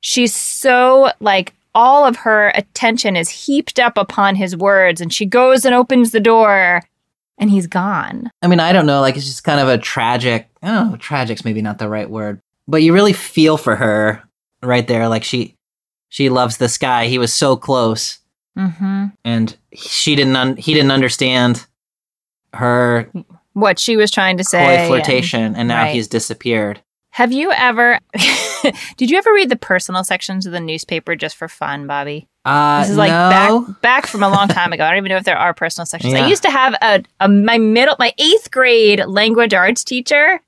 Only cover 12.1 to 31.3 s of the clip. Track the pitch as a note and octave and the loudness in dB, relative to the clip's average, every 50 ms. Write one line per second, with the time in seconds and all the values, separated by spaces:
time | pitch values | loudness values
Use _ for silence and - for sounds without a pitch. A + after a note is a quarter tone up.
12.1 | G#2+ A2 G#2+ G#2 G#2 G2 _ _ _ _ _ - C#3+ D#3+ D#3 E3 E3 F#3+ G3+ G#3 | -10 -10 -8 -8 -10 -12 _ _ _ _ _ -2 0 2 4 4 4 4 4 4
13.1 | F#3+ F#3 - - - - D#3 D#3 D#3 D3+ - C3 A2 G2 C3 A2 G#2+ G#2+ G#2+ G#2+ | 2 0 -4 -8 0 2 2 4 2 2 0 -2 -2 0 0 0 0 0 0 0
14.1 | G#2+ A2 - _ _ _ _ _ _ _ - B2 B2 B2 A#2 A#2 B2 A2+ A2+ A#2 | -2 -4 -8 _ _ _ _ _ _ _ -4 -2 0 0 0 0 0 0 0 0
15.1 | A2+ A2+ A2+ - - B2+ A#2 - _ _ _ _ _ _ _ _ _ _ _ _ | -2 -4 -4 -6 -6 -6 -6 -8 _ _ _ _ _ _ _ _ _ _ _ _
16.1 | - - C#3+ C3+ B2+ B2+ B2 A#2+ A2+ - C3 A#2+ - - - C3+ B2+ A#2+ A#2 A#2 | -6 -2 -2 0 2 0 0 -2 -2 -2 -4 -4 -2 -4 -4 -2 -2 0 0 -2
17.1 | B2+ B2+ B2 A2+ - - - C#3 C3 B2+ - - C#3 B2+ A#2+ A2+ A2 A2 - - | -2 -2 -2 -2 -2 0 0 0 0 -2 -2 -2 -2 0 0 0 -2 -4 -6 -10
18.1 | - - _ _ _ _ _ _ _ - F#3+ F#3+ E3 D#3+ G3 F#3+ G3 G3 G3 G3+ | -12 -14 _ _ _ _ _ _ _ -6 -4 -4 -4 -4 -6 -6 -4 -4 -6 -8
19.1 | G3+ _ _ - A#2 A#2 A2+ A2 - _ _ _ _ - - - - - - - | -8 _ _ -4 -2 -2 -2 -2 -4 _ _ _ _ -20 -14 -10 -6 -4 -2 0
20.1 | D3+ C#3+ C#3 C3 C3 C3 B2+ C3 C3 - - - D#3 D3+ D3 C#3 C3+ C3+ C3+ B2 | 0 2 2 0 0 0 0 -2 -4 -6 -4 -2 0 2 2 2 2 2 0 0
21.1 | A#2 - C#3 C3 B2+ B2+ B2 B2 A#2+ A#2 - _ _ _ _ _ _ _ _ _ | -2 -2 -2 0 0 2 2 0 0 -2 -6 _ _ _ _ _ _ _ _ _
22.1 | _ _ _ _ _ _ _ _ _ - B2 B2 A#2+ B2 B2 A#2+ A#2+ A#2 A2+ A#2 | _ _ _ _ _ _ _ _ _ -4 -2 0 2 2 2 2 0 -2 -2 -6
23.1 | _ F3+ - _ _ _ _ _ _ G3 G#3 G#3 F#3 - - - A#3 A3 G#3+ G#3 | _ -16 -16 _ _ _ _ _ _ -2 0 0 0 0 -2 -2 0 2 0 0
24.1 | - - G3 F#3+ F#3 F3+ F#3 - - F3 F3 F3 F3 F3 E3+ E3+ - - - D3 | 0 0 0 0 0 -2 -4 -2 0 2 2 4 4 2 2 2 0 0 0 0
25.1 | C3+ B2+ B2+ - - A#2+ A2+ A2 G#2+ - A#2+ A#2+ A#2 A#2 - D3+ D3+ A#2+ A2 G#2 | 0 0 -2 -2 -4 -4 -4 -4 -4 -4 -4 -2 0 0 -2 -2 -2 -4 -6 -4
26.1 | - A#2 A2 - A2+ - - B2 A#2 A2+ G#2+ G#2 G#2 - _ _ _ _ _ _ | -4 -6 -4 -4 -10 -8 -4 -2 -2 0 -2 -4 -6 -10 _ _ _ _ _ _
27.1 | _ - A#3+ B3 B3 C4+ D4+ F#4+ - - B3+ B3 A#3+ A3 A#3+ A#3+ A#3+ - _ _ | _ -2 -2 0 0 -2 -2 -2 0 0 0 0 2 2 2 2 2 0 _ _
28.1 | - G#3+ F#3 - - - - - - - - C#4 - - - - - - B3+ A#3 | -6 -2 -2 -2 -2 -2 -6 -8 -10 -4 -4 -4 -4 -4 -14 -18 -6 -4 -2 0
29.1 | D4 F#4 G4+ A4+ G#4+ G4+ G4 B3+ C4 - - - F#3+ F3+ - - F#3 F#3 F#3 - | 0 0 2 2 2 2 2 0 -2 -6 -4 -2 -2 -2 -2 -4 -6 -6 -4 -4
30.1 | F#3+ F#3 - - F#3+ F#3+ F#3+ F#3+ E3+ F3 E3+ D#3+ D#3+ D#3 - - F#3+ D#3+ - - | -4 -6 -6 -8 -8 -8 -8 -8 -8 -10 -8 -8 -10 -10 -8 -8 -8 -8 -6 -6
31.1 | E3+ D#3 - D#3+ | -8 -6 -6 -10